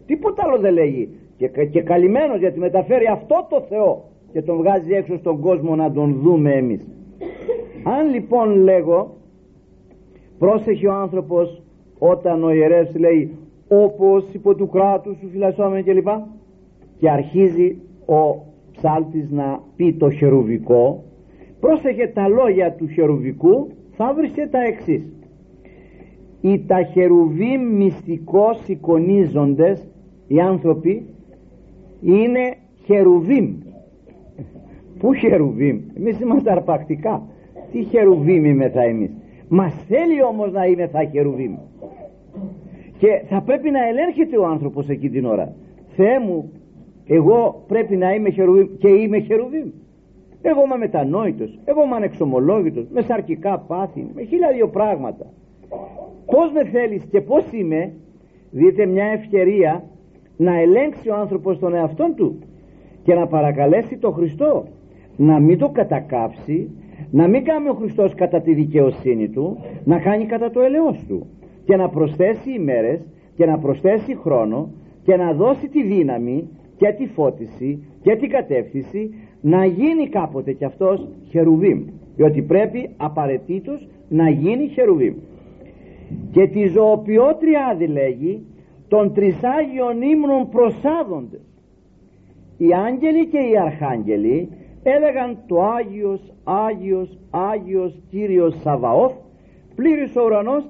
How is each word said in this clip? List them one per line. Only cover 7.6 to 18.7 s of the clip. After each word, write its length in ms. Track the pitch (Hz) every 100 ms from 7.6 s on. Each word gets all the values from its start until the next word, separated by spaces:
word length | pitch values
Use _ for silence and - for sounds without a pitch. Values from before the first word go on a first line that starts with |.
| - -
Αν 280 | 202 262 311
λοιπόν, 460 | 247 - 240 220 202
λέγω, 540 | 190 185 160 170 214 - _ _ _ _ _ _ _ _ _ - _ -
πρόσεχε 480 | 185 214 214 180 196
ο 60 |
άνθρωπος 680 | 196 190 185 151 175 170 - _ _ _ _
όταν 460 | 165 180 180 165
ο 60 | 165
ιερεύς 460 | 160 156 170 165 165
λέει, 340 | 170 160 151 - - _ -
"Όπως 560 | 202 208 208 196 196 190
υπό 220 | 196 196
του 140 | 190 196
κράτους 480 | 185 196 196 202 185
σου 120 | 190
φυλασσόμενοι" 540 | 185 196 190 202 190
κλπ. 260 | 180 185 180 214 214 - - _ _ _ - _
Και 120 | 156
αρχίζει 680 | 143 143 170 190 165 180 - - - -
ο 360 | 156 151 - - - _